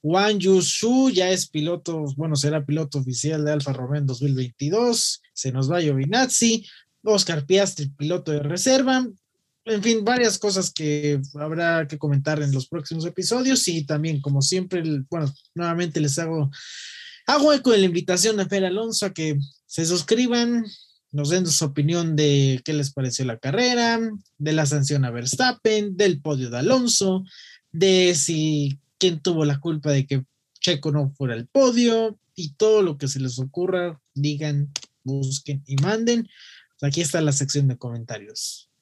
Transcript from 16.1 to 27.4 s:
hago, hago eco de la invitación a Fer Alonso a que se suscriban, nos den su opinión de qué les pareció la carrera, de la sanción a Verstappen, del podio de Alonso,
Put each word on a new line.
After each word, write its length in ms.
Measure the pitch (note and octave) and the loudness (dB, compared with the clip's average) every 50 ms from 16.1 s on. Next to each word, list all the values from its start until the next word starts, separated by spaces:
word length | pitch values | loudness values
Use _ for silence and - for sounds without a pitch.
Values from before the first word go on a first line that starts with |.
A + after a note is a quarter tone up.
| C#3 - | 0 -2
hago, 320 | E3 D#3+ E3 D#3+ C#3+ C#3 C#3 - - - - - - - - - - - - - _ | -4 -4 -2 -2 -2 -2 -4 -8 -18 -18 -16 -16 -16 -18 -18 -18 -20 -20 -20 -8 _
hago 280 | - C4+ D4 C#4 D4+ D4 | 0 2 4 6 6 4
eco 180 | C#4 C4+ B3+ | 4 4 4
de 60 | A3+ | 4
la 80 | G3+ G3 | 6 4
invitación 540 | F#3 E3+ E3+ E3+ - F3+ F3+ F#3 A3+ A3 G3+ | 4 2 0 -2 0 0 2 2 2 2 0
a 80 | F#3+ | -2
Fer 180 | D#3 G3 G3 F#3+ | 0 0 0 0
Alonso 400 | F3+ F3+ G#3 A3+ A3+ A3 - G#3 | 0 0 -2 -4 -4 -4 -4 -4
a 80 | F#3+ F#3+ | -4 -4
que 240 | - D#3+ D#3 D3 C#3+ C#3 C#3+ _ _ _ | -4 -4 -2 -2 -2 -4 -6 _ _ _
se 200 | _ - - D#3+ | _ -4 -2 -2
suscriban, 800 | D#3+ F3+ F3 D3 - A3 A#3+ B3+ A#3+ A#3+ A#3+ A#3 A#3 A#3+ A#3 A3 G#3 - - - _ _ _ _ _ | 0 0 -2 2 2 2 2 2 2 2 0 0 2 0 -2 -2 -4 -10 -20 -20 _ _ _ _ _
nos 180 | - C#3+ D3 C#3+ | -6 -4 -2 0
den 180 | F3 F#3 F#3 | 2 2 2
su 160 | E3+ D3+ - E3 | 0 0 0 0
opinión 540 | D3 C#3 D3+ C#3+ D#3 E3+ F3 E3+ E3 D#3 | -2 0 0 0 0 0 0 0 0 2
de 440 | D3 D3+ D3 C#3+ C#3 C#3 C3+ C3 B2 - | 2 4 4 4 4 4 2 2 -2 -4
qué 80 | - D#3 | -4 -4
les 180 | D3 C#3+ C#3 | -4 -4 -4
pareció 320 | - - C3 B2 A#2 - C3 | -4 -4 -4 -4 -4 -4 -4
la 140 | B2+ A2+ | -4 -6
carrera, 640 | A2+ - C3 D#3 G#3+ B3 B3 B3 A#3+ A#3 A#3 A#3 A3+ A3+ A3+ G#3+ G3+ - _ _ | -6 -6 -4 0 0 2 2 2 2 2 2 0 0 -2 -4 -6 -10 -16 _ _
de 160 | _ D3 D#3 D#3 | _ -2 0 0
la 120 | D#3 D3+ | 2 2
sanción 400 | C#3 D3+ D3 C#3 C#3 D3+ C#3 C3+ | 0 0 0 0 0 0 0 0
a 60 | B2 | -2
Verstappen, 840 | A#2 A#2+ A#2+ B2+ - - B3+ B3+ A#3+ - _ A3 G#3+ G#3+ G#3 G#3 F#3 | -4 -6 -4 -6 -2 0 0 0 0 2 _ 2 2 2 0 -2 0
del 240 | F3+ G#3 F#3+ F3 C#3 | 2 2 2 2 0
podio 300 | - D#3+ D3 C3 B2+ A#2+ | -2 -2 -2 -2 -2 -4
de 80 | A#2+ | -4
Alonso, 680 | A#2+ C3+ G3+ C4 C4 B3 A#3 - - G3+ F#3+ F#3 F#3 F#3+ - - - | -2 2 2 2 2 2 2 2 2 2 2 0 0 -2 -8 -16 -20